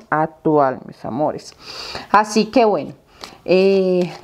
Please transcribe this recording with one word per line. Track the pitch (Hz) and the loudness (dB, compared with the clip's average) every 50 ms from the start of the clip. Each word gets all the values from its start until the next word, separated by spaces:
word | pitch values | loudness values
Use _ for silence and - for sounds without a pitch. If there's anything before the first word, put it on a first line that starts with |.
| - - | -6 -4
actual, | 151 151 156 160 - - - 160 151 147 139 131 127 - - | -2 -2 -2 -2 -4 -4 -2 0 2 4 2 2 0 -6 -12
mis | - - - - | -18 -20 -14 -12
amores. | - 107 135 151 131 - - - - - _ - - - - - - - - - - | -10 -6 -4 -4 -4 -4 -8 -12 -16 -20 _ -20 -18 -16 -16 -16 -14 -14 -16 -8 2
Así | - 202 214 214 - 220 208 | 2 2 2 4 0 0 0
que | 214 - 262 226 | 2 2 2 2
bueno, | 214 196 151 135 139 135 _ _ _ _ - - - - - - | 4 2 -2 -4 -8 -14 _ _ _ _ -20 -20 -20 -20 -14 -2
eh, | - 175 185 190 196 196 190 190 185 180 180 180 165 - - | 2 2 4 4 4 4 2 2 2 0 0 0 -2 -6 -12